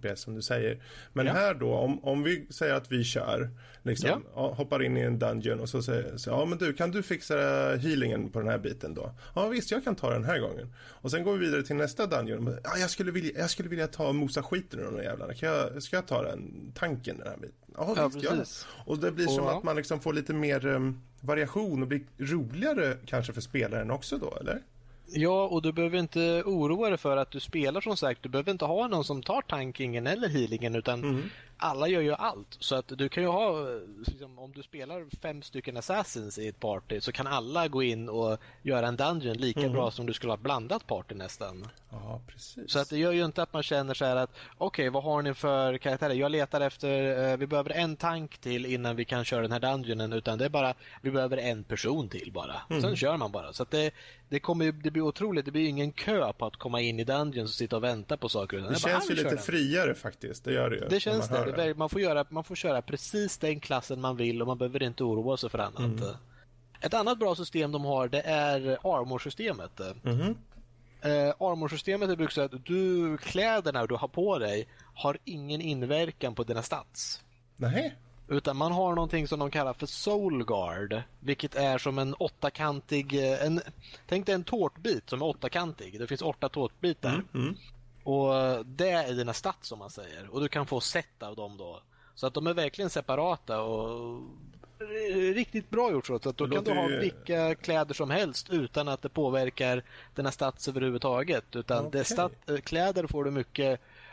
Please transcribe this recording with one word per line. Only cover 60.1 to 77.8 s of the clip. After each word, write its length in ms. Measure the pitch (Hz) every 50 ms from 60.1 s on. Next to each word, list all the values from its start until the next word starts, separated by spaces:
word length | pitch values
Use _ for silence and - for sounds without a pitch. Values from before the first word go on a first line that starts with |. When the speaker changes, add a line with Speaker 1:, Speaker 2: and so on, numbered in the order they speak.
| - - - 113 - - -
Speaker 1:
det 100 | - 131
gör 160 | 127 127 117
det 60 | 113
ju, 60 | 101
Speaker 2:
Det 80 | - -
Speaker 1:
när 80 | 185 202
Speaker 2:
känns 300 | - 214 214 220 - 110
Speaker 1:
man 100 | 127 127
Speaker 2:
det. 60 | 120
Speaker 1:
hör 80 | - - 170
Speaker 2:
Det 60 | 170
är, 100 | 160 151
man 160 | 151 156 151
får 120 | - 190
göra, 240 | 196 180 151 147 143 -
man 140 | 156 160 165
får 120 | - 185
köra 260 | - - 175 139 123
precis 560 | 117 - 147 139 - - - 208 208 190 - -
den 220 | - 156 156 147
klassen 420 | - - 143 127 - - 135 127
man 160 | 131 131 127 120
vill 240 | 120 117 117 117
och 60 | 117 120
man 100 | 127 123
behöver 260 | 127 127 127 139 139
inte 200 | 123 117 - 131
oroa 340 | 120 110 107 113 127 135 123
sig 120 | - 113
för 100 | - 113
annat. 200 | 104 101 - -
Speaker 1:
Mm. 240 | 123 117 110 110 107 98 113 - - - - - - - - - - - - -
Speaker 2:
Ett 120 | - - -
annat 260 | 226 208 220 247 226
bra 160 | 220 196 175
system 360 | 165 175 - - 170 156 143
de 140 | 147 147 143
har, 220 | 139 143 131 127 123
det 140 | 131 143
är 560 | 151 160 156 151 147 147 143 139 131 135 131 131 -
armorsystemet. 1000 | 190 175 139 123 127 - 127 - 151 - - 220 220 170 104 87 90 - - 95 92 95 120
Speaker 1:
Mhm. 360 | - 123 117 123 160 202 226 - - - - - - - - - - - - -
Speaker 2:
Eh, 320 | - 147 147 147 143 143 147 -
armorsystemet 720 | 190 190 175 160 160 147 160 147 - 190 190 202 208 190
är 60 | 180
byggt 180 | 165 160 151 -
så 80 | 156
att 240 | 139 139 131 127 127
du, 520 | - 175 185 190 185 180 175 170 160 156 147
kläderna 680 | - - - 185 202 226 226 214 175 160 135 127 117
du 100 | 110 123
har 120 | 113 - 139
på 320 | - - 180 208 196 147
dig 280 | 113 104 104 104 - - - - - - -
har 240 | - - 143 143 - -
ingen 360 | - 175 151 143 143 147 151
inverkan 760 | 170 160 147 131 123 123 147 156 170 165 160 - - 127 113
på 80 | 110 120
dina 180 | 113 120 113
stats. 600 | 113 - - 147 - - - - - - - - - - - _ _ _ _
Speaker 1:
Nej. 400 | - - 117 135 214